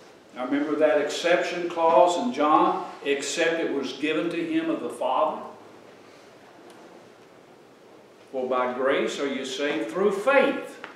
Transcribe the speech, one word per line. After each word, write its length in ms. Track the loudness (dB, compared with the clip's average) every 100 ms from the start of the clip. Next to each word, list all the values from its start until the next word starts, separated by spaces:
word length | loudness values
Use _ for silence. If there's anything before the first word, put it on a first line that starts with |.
| -20 -20 -20
Now 120 | -10 -4
remember 320 | -2 0 2
that 240 | 4 4
exception 680 | 0 -2 2 2 2 -4 -4
clause 480 | 0 4 6 6 4
in 140 | -2
John, 580 | 0 4 4 4 0 -6 -8
"Except 560 | -2 -2 -2 0 0 0
it 140 | -2
was 180 | -2 -4
given 380 | -4 -2 -2 -2
to 80 | -4
him 320 | -2 -2 -2
of 100 | -4
the 100 | -4
Father." 520 | -4 -2 2 0 -2 -10 -16 -20 -20 -20 -20 -20 -20 -20 -20 -20 -20 -20 -20 -20 -20 -20 -20 -20 -20 -20 -20 -20 -20 -20 -20 -20 -20 -12
"For 160 | -6 -2
by 240 | 0 -2
grace 460 | 0 0 0 -2 -2
are 80 | -4
you 160 | -4
saved 480 | -6 -4 -2 -2 -4
through 220 | 0 0
faith." 640 | 0 2 4 4 0 -8 -14 -18